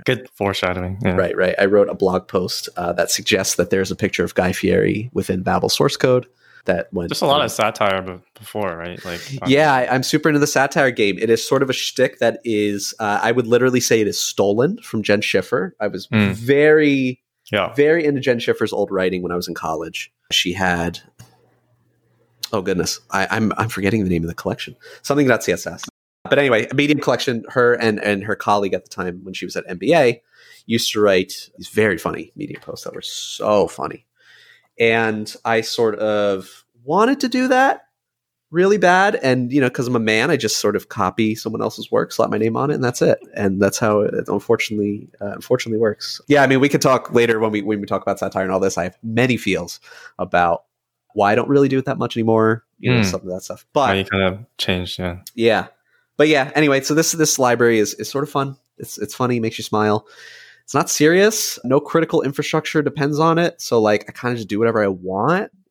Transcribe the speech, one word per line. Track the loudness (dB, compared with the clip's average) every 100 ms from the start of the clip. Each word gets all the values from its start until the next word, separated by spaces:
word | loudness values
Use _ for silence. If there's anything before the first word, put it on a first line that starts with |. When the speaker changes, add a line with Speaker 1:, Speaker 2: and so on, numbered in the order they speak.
| -4
Speaker 1:
Good | -4 -6
foreshadowing. | _ -2 0 -2 -2 -6 -4
Yeah. | -2
Speaker 2:
Right, | 0 0 0
right. | 0 2
I | 4
wrote | 4 2
a |
blog | 2 0 0 -2
post, | -4 -2 -6 -10 -6
uh, | -4
that | -2 -2
suggests | -2 0 0 0
that | -2 0
there's | 0 -2
a | -2
picture | -4 -2
of | -2
Guy | 0 -2
Fieri | 0 0 2 2 -2 -4
within | -6 -4 -4
Babel | -2 0 0
source | 0 0 2
code | 2 2 0 _ _ -10 -4
that | -2 -2
went | -6 -6
Speaker 1:
Just | -2
a | 2
lot | 2
Speaker 2:
through. | 0
Speaker 1:
of |
satire | 0 -2 0 0 0
be-, | -4 -14 _ _
before, | -12 -6 -6 -6
right? | -10 -12
Like, | -12 -12 -10 -8
on | 0
Speaker 2:
Yeah, | 4 4
I, | 2 0
I'm | -2
super | 0 0 2
into | 2
the | 2
satire | 2 0 2 0
game. | 2 0 0
It | 2
is | 2
sort | 2 0
of | 0
a |
shtick | -2 -4 -2 -2 2
that | -2 -2
is, | -4 0 0 -2 -8 -6
uh, | -2 0
I | 0
would | 0 2
literally | 4 4 2
say | 2 2
it | 2
is | -2
stolen | -6 0 0 2 0 -2
from | -8 -6
Jen | 0 0
Schiffer. | 2 -2 0 -4 -4 -6
I | -6
was | -6 -2
Speaker 1:
Mm. | 0 0
Speaker 2:
very, | 0 2 4 6 6 4 2 -2 -6 _ _ -4
Speaker 1:
Yeah. | -2 0
Speaker 2:
very | 2 4 4
into | 2 0
Jen | 0 0
Schiffer's | 0 0 -2
old | -2 -2
writing | 0 0 -2
when | -4
I | -4
was | -6
in |
college. | -6 -6 -6 -8 -10 -14 _ _
She | -2 -2
had, | 0 0 0 -2 -6 -18 _ -20 _ _ _ _ _ _ _ _ _ _ _ -6
oh | -4
goodness, | -2 -2 -2 -6 _
I, | -4 -2
I'm, | 0 0 0
I'm | -4
forgetting | -2 0 0
the | 0
name | -2
of | -2
the |
collection. | -6 -6 -6 -10 -16 -20 -18
Something | -2 0 2
dot | 2
C | 0
S | -2 -4
S. | -12 -16 _ _ _
But | 0 2
anyway, | 4 2 2
a |
Medium | 0 0 0
collection, | 0 0 -2 -4 -4
her | 2 2
and, | 4 2 2
and | 0 -2
her | -2 -4
colleague | 0 2 0
at | -4
the | -6
time | -8 -8 -8
when | -12
she | -12 -8
was | -10
at | -10
M | -6
B | 2
A | 4 4 0 _ _ -20 -20 -4
used | -2 -2
to | 2
write | 4 4 0 -10 -18 -20
these | -6
very | 0 0 0
funny | -4 -8 -12 -14
Medium | -12 -12
posts | -14 -14
that | -14
were | -14
so | -14 -12 -12 -4 2 2 2
funny. | -2 -10 -10 _ _ _ -20 _ _ _ 0
And | 2 2 0 -2 -8 -8
I | -2 -2
sort | -2 0 0 0
of | -2 0 0 -2 -8 -20 _ _
wanted | -2 2 2 2
to | -2
do | 0 2
that | 2 2 0 _ _ _ _ _ _ _
really | 0 2 4
bad. | 4 4 4 2
And, | 0 0 2
you | 2
know, | 2
'cause | 0 -2
I'm |
a | 0
man, | 2 2 2
I | 0
just | 0 0
sort | 0
of | -2 -6
copy | -2 -2 0 -2
someone | -2 -8 -4
else's | -6 -6 -2
work, | -2 -2
slap | -2 0
my | 0
name | -2 0
on | -2
it, |
and | -2
that's | -2 0
it. | 0 0 -4
And | -4 -2 2
that's | 0 2
how | 2 2
it | 2 -2 -4
unfortunately, | -6 0 0 0 -2 -4 -4 -12 _
uh, | -12
unfortunately | -10 -2 -2 -2 0
works. | 0 -2 -10 -12 2
Yeah, | 4
I | 4
mean, | 4
we | 2
could | 2
talk | 2 2 2
later | 2 2 2
when | 0
we, | -2
when | -2 -4
we | -4
talk | -4
about | -4 -4
satire | -4 -4
and | -2
all | 0
this. | 0 -2
I |
have | -6 -8
many | -6 0 0 0
feels | -2 -4 -6 -14 -20 -20 -20 -10
about | -2 2 2 0 -6 _ _ _ _
why | 0 2
I |
don't | 2 2
really | 4 4
do | 2
it |
that | -2 -4
much | -4 -2
anymore, | 2 4 4 2 _ _
you | 0
know, | 2
Speaker 1:
Mm. |
Speaker 2:
some | 2 -2
of | -8
that | -10
stuff. | -10 -14 _
But | 0 2
Speaker 1:
How |
you | 2
kind | 0 0
of | 0 -2 -14 -6
changed, | -2 -2 -4 -6
yeah. | -8 -8 -12
Speaker 2:
Yeah. | 0 2 2 -2 _ _ _ _ 0
But | 4
yeah, | 4 2
anyway, | 2 2 2
so | 2
this, | 0 0
this | 0 0 2
library | 2 4 4 4
is, | 2
is | -4 -6
sort | -4
of | -4
fun. | -4 -4 -8 _ _
It's, | -16 -10
it's | -10
funny, | -2 0 0
makes | -2 -6
you |
smile. | -4 0 2 0 -4 -20 -20 -20 -20 _
It's | -4
not | -2 -2
serious. | 2 4 6 4 0 -6 -6
No | 0 0
critical | 2 0 2 0
infrastructure | 0 -4 -2 -2 0 -2
depends | -2 -2 -2 2
on | 2 2
it. | 0 -4
So, | 0 2
like, | 4 2 -2
I |
kinda | -8 -6 -4
just | -4
do | 0
whatever | 0 2
I | 0
want. | -2 -4 -2 2 0 -2 _ _